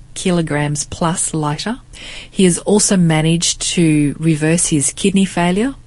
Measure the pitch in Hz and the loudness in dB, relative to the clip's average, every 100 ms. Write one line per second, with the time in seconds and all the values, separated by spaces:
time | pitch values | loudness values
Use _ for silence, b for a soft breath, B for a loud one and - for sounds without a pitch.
0 | - - 190 175 156 147 147 147 - - | -10 -6 -2 0 0 -2 -2 -4 -8 -4
1 | 170 180 - 160 147 147 202 262 - B | -2 -2 -4 -4 -4 -4 -6 -8 -12 B
2 | B B B - 185 170 - 202 - 196 | B B B 0 2 2 2 2 2 4
3 | 170 156 156 165 - - - - 165 151 | 4 4 2 0 -2 -4 -4 2 4 4
4 | 147 131 160 151 156 170 - 156 135 - | 2 0 0 2 2 0 0 0 -2 -2
5 | 196 190 190 - 175 190 262 - | 0 2 0 0 0 0 -2 -6